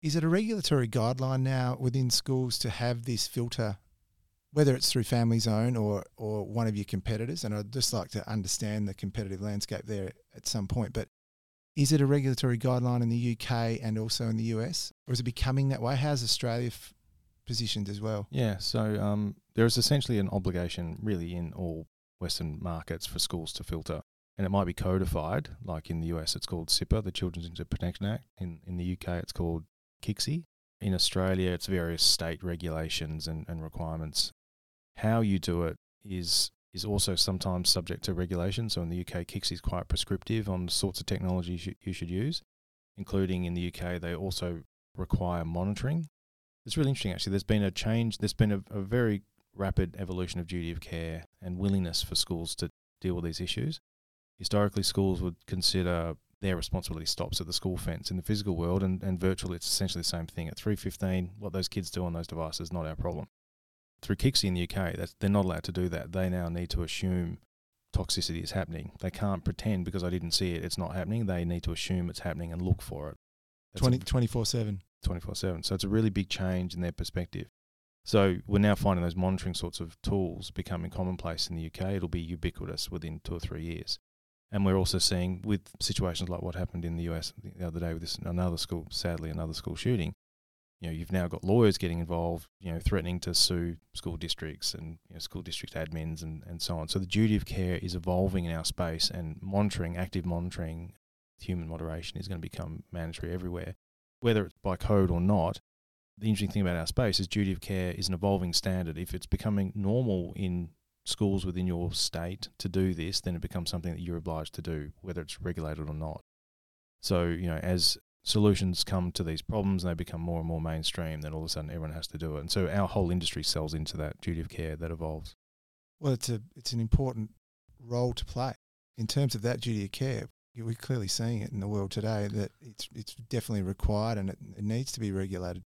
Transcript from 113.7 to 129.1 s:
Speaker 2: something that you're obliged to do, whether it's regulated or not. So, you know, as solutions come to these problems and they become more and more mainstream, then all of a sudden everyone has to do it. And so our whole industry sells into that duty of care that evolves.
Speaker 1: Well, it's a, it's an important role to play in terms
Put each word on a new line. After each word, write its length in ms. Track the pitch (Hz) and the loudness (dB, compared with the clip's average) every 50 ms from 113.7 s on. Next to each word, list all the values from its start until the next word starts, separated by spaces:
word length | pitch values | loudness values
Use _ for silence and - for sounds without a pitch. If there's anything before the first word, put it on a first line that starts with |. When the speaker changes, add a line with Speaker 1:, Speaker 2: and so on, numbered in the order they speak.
Speaker 2:
something 200 | - 87 80 90 82 | -4 -2 -2 -2 -4
that 80 | 82 | -4
you're 160 | 90 87 85 | -4 -4 -4
obliged 380 | 85 80 90 82 80 78 78 - | -4 -4 -4 -4 -4 -6 -6 -8
to 80 | - 80 | -8 -4
do, 300 | 82 82 76 73 76 - _ | -4 -4 -4 -4 -8 -10 _
whether 200 | - 92 87 85 | -10 -8 -6 -6
it's 200 | 80 71 - - | -6 -8 -10 -6
regulated 480 | - 90 85 80 80 78 76 76 76 76 | -4 -4 -4 -2 -2 -4 -4 -4 -4 -6
or 60 | 76 | -4
not. 260 | 76 78 78 76 - - _ _ _ _ _ _ _ _ _ _ _ _ _ _ _ | -4 -4 -6 -6 -8 -12 _ _ _ _ _ _ _ _ _ _ _ _ _ _ _
So, 240 | - - 98 90 87 | -2 2 2 4 4
you 240 | 85 85 82 92 87 | 2 2 0 0 -2
know, 80 | 82 78 | -2 -2
as 380 | - 90 90 90 85 - - - _ _ _ _ _ | 0 0 2 4 4 2 2 0 _ _ _ _ _
solutions 640 | - - 110 104 104 101 90 101 92 90 - - | 0 4 6 8 8 6 6 4 2 2 0 0
come 260 | - 95 95 90 87 | 0 2 0 0 0
to 140 | 85 - 92 | 0 -2 -2
these 180 | 82 80 78 - | -2 -2 -4 -2
problems 400 | - 113 110 101 98 98 92 85 | -2 0 2 2 4 2 2 2
and 80 | 90 | 0
they 40 | 85 | -2
become 260 | 82 90 - - 82 | -2 -4 -6 -4 -4
more 180 | 82 85 85 82 | -2 -2 -2 -2
and 80 | 80 | 0
more 140 | 82 82 80 | 0 -2 -2
mainstream, 640 | 80 80 80 80 80 - - - 85 80 80 76 76 | -2 -2 -2 -2 -2 -2 -2 -2 -4 -4 -4 -4 -6
then 100 | 76 78 | -6 -6
all 80 | 78 | -6
of 60 | 80 | -4
a 20 | 80 | -4
sudden 220 | - 78 78 76 | -4 -4 -4 -6
everyone 200 | - 85 80 78 | -6 -6 -6 -6
has 160 | 76 80 71 | -6 -6 -8
to 120 | - - 80 | -8 -8 -6
do 180 | 80 80 76 | -4 -4 -4
it. 40 | 76 | -4
And 120 | 71 85 - | -4 0 2
so 160 | 107 92 82 | 2 2 2
our 180 | 73 101 98 | 4 2 2
whole 240 | 90 - 104 95 85 | 2 2 2 2 4
industry 320 | 87 90 82 - - 90 80 | 2 2 0 0 -4 -2 -2
sells 320 | - - 82 78 78 78 | 0 0 0 0 -2 -2
into 220 | 80 78 76 - | -4 -4 -4 -4
that 240 | 76 76 76 - - | -4 -4 -6 -6 -6
duty 200 | - - 85 82 | -4 -4 -2 -2
of 80 | 82 - | -4 -6
care 280 | - - 85 80 78 | -6 -6 -6 -6 -4
that 160 | 78 82 80 82 | -6 -6 -6 -6
evolves. 420 | 80 82 78 78 80 80 - - _ _ _ _ _ _ _ _ _ _ _ _ _ | -4 -4 -4 -4 -6 -8 -12 -16 _ _ _ _ _ _ _ _ _ _ _ _ _
Speaker 1:
Well, 140 | 160 143 131 | 0 0 0
it's 160 | 117 - - | 2 0 -2
a, 120 | 120 110 110 - _ | -2 -2 -4 -10 _
it's 180 | - 123 - 120 | -10 -8 -4 -2
an 60 | 117 | 0
important 540 | 113 110 - - 135 131 120 113 110 107 - _ _ _ _ _ _ _ - _ 123 | 2 4 4 4 4 2 -2 -4 -6 -8 -8 _ _ _ _ _ _ _ -20 _ -10
role 280 | 117 120 120 123 123 117 | -4 0 0 2 2 0
to 120 | - - | -2 -6
play 280 | - - 123 123 131 123 - _ _ _ _ _ _ _ | -6 -4 -4 -4 -4 -6 -8 _ _ _ _ _ _ _
in 120 | - 113 | -6 -4
terms 260 | 107 | 0